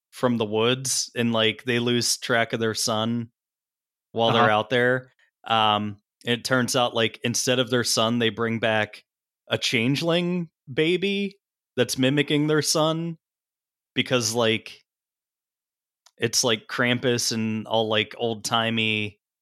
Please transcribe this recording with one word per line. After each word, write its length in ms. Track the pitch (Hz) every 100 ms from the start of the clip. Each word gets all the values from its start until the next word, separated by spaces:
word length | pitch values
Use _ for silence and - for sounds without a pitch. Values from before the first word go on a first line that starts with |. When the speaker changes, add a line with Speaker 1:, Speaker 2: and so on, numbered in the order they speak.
| _
Speaker 1:
from 260 | - 127 113
the 80 |
woods, 680 | 104 107 117 131 131 - -
and, 180 | 120 117
like, 300 | 113 110 107
they 140 | 127 120
lose 380 | 120 120 113 -
track 340 | - 117 113
of 80 | 117
their 140 | 113
son 560 | 107 - 110 110 120 117 _ _ _ _ _ _ _ _
while 200 | 113 113
they're 100 | 117
Speaker 2:
Uh-huh. 140 | 113 107
Speaker 1:
out 120 | 107
there. 420 | 123 123 127 127 _ _ _
Um, 560 | - 113 107 104 104 101 _ _
and 140 | 120 120
it 60 |
turns 300 | - 131 120
out, 200 | 131 123
like, 260 | 117 113 -
instead 360 | 120 113 - 127
of 120 | 117
their 140 | 123
son, 340 | 113 123 113 120
they 120 | 113
bring 280 | 104 113 113
back 460 | 113 110 107 - - _ _ _ -
a 100 | 113
changeling 920 | - 117 120 135 170 170 175 180 165 _ -
baby 680 | 127 160 180 196 202 196 - _ _ _ -
that's 220 | 120 -
mimicking 480 | 127 147 143 147 151
their 160 | 151
son 560 | 143 165 156 160 170 160 _ _ _ _ _ _ _
because, 380 | 131 123 127 107
like, 500 | 117 113 110 - - _ _ _ _ _ _ _ _ _ _ _ _ _ -
it's, 260 | 117 -
like, 240 | 127 110 -
Krampus 640 | - 123 120 127 120 -
and 360 | 113 110 107 104
all, 220 | 113 110
like, 260 | 110 107 -
old-timey, 1040 | 117 107 - 117 113 113 110 107 104 - _ _